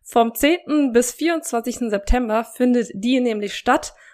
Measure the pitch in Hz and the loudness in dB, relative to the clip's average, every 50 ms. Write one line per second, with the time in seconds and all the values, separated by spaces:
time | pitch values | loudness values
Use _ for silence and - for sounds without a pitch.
0 | _ - - 240 233 233 233 - 269 294 339 349 - - 302 302 285 254 226 240 | _ -2 2 2 2 2 0 0 2 2 2 2 -2 -2 0 2 2 4 2 2
1 | 247 - - - 302 339 339 320 311 - 247 233 226 247 240 - 247 226 208 202 | 2 0 -4 -4 -2 -2 -2 -2 -4 -4 -6 -4 -4 -4 -6 -6 -4 -4 -4 -4
2 | 202 - - 247 247 214 214 226 233 233 - - 254 247 247 240 220 - - 196 | 0 2 0 2 2 0 -2 -2 -2 -4 -4 0 2 2 2 2 0 -2 -6 -6
3 | 202 240 269 254 247 240 220 208 208 196 - - - 240 262 - - - - _ | -2 0 0 2 0 0 -2 -2 -6 -6 -8 -4 0 2 2 2 0 -6 -16 _
4 | - - | -20 -20